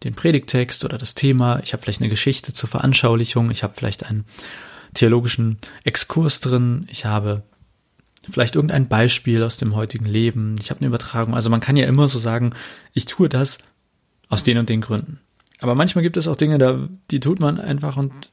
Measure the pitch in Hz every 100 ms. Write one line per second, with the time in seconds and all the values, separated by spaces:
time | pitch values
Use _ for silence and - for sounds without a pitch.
0 | 120 110 165 147 - 127 123 - - 120
1 | - - 139 127 123 120 - 107 - 104
2 | 120 107 - 135 - - - - 131 131
3 | 123 117 117 120 117 113 101 - 107 -
4 | - 107 107 - - - - - - -
5 | 113 120 120 - 113 110 - - - -
6 | - 160 160 - 131 127 123 120 - -
7 | 107 107 104 104 - _ _ _ _ _
8 | _ - - - 117 156 147 143 127 127
9 | 120 - - 117 113 - 120 107 107 110
10 | 107 107 117 117 107 107 - - 139 120
11 | - 117 113 120 113 117 120 139 131 135
12 | 143 127 113 117 120 - - - - -
13 | - - 175 127 135 - _ _ _ _
14 | _ _ _ 104 127 120 113 113 110 107
15 | - 151 _ _ _ _ 123 123 175 180
16 | 170 165 160 143 151 147 127 131 135 190
17 | - 139 135 185 147 - - 143 147 135
18 | 135 131 -